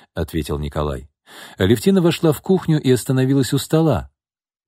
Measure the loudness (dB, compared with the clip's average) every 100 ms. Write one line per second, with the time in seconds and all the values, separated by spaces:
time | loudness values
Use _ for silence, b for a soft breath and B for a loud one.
0 | b -8 -6 -4 -4 -4 -6 -6 -6 -6
1 | -12 _ _ B B B 2 2 2 2
2 | 2 2 0 0 0 0 0 0 2 0
3 | 0 0 2 2 0 -2 0 2 2 0
4 | -4 _ _ _ _ _